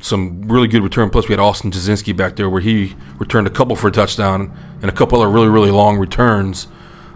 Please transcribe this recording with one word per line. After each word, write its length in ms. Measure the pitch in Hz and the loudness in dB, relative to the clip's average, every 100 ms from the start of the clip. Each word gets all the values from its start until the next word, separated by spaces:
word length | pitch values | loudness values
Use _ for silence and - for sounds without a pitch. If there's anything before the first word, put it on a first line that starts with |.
some 420 | - 101 90 87 107 | -4 -4 -4 -6 0
really 200 | 123 113 | 2 4
good 140 | 113 | 2
return. 280 | 98 123 104 | 0 0 0
Plus, 180 | 117 107 | 0 0
we 60 | |
had 60 | 101 | 2
Austin 320 | 101 98 101 | 2 0 -4
Jasinski 440 | 92 92 104 - 92 | -4 -2 -2 -2 -4
back 200 | 92 90 | -4 -2
there 140 | 98 | -2
where 120 | 92 | 0
he 340 | 104 107 98 - - - | 0 0 -2 -8 -18 -12
returned 280 | - 117 98 | -2 0 0
a 20 | |
couple 240 | - 123 107 | 0 -2 0
for 140 | 104 | 0
a 20 | |
touchdown 680 | 107 98 - 98 95 98 - - - | 2 0 0 -2 -2 -4 -12 -18 -8
and 80 | 98 | -6
a 40 | |
couple 260 | - 123 123 | 0 2 2
other 100 | 107 | 2
really, 200 | 110 110 | 4 4
really 220 | 110 101 | 4 4
long 260 | 101 104 101 | 4 4 2
returns. 680 | 92 - 120 104 95 92 - - - - - | -2 0 2 2 -2 -6 -12 -20 -20 -20 -20